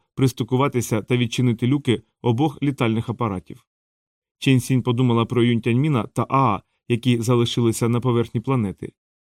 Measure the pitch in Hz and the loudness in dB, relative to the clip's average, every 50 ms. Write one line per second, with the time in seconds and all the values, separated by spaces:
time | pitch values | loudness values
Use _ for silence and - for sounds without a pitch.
0 | _ _ _ - 131 131 - - 127 110 127 123 135 143 - 127 113 - 123 107 | _ _ _ 0 0 0 0 -2 -4 -2 0 0 0 0 0 -2 -2 -2 -2 -4
1 | 98 - 131 123 123 110 - - 127 127 117 110 - 120 135 147 143 - 117 - | -2 0 0 0 0 -2 -2 0 0 0 0 0 0 0 0 0 0 0 0 -2
2 | - _ _ _ - 120 117 113 147 165 135 - - 147 131 - 135 113 113 110 | -2 _ _ _ -2 0 0 2 0 -2 -2 -2 -4 -4 -2 0 0 0 0 -2
3 | 113 - 113 - 123 110 101 90 - - - - _ _ _ _ _ _ _ _ | -2 -4 -4 -4 -2 -4 -4 -4 -8 -12 -18 -20 _ _ _ _ _ _ _ _
4 | _ _ _ _ _ _ _ _ - 135 135 127 123 - 135 127 107 - 123 117 | _ _ _ _ _ _ _ _ 0 2 2 2 2 0 0 0 0 0 0 0
5 | 131 123 117 117 113 - 123 120 117 120 120 113 - 123 117 123 139 160 147 120 | 2 2 2 2 0 0 0 0 2 2 2 0 0 0 0 0 0 0 0 0
6 | 101 - - - 117 - - 135 135 120 101 92 - _ _ _ _ - 120 113 | -2 -2 -4 -4 -4 0 0 0 2 2 0 -2 -6 _ _ _ _ -4 -4 -2
7 | - 127 123 117 113 107 127 120 117 117 - - 120 117 110 - 120 117 117 120 | 0 2 0 2 2 2 2 2 2 0 0 0 0 0 0 0 0 0 0 0
8 | 113 131 120 117 117 117 - 123 107 - 135 127 110 98 90 - - - - _ | 0 0 0 0 0 -2 -4 -6 -4 -2 -2 -2 -2 -2 -4 -8 -12 -14 -14 _
9 | _ _ _ _ _ | _ _ _ _ _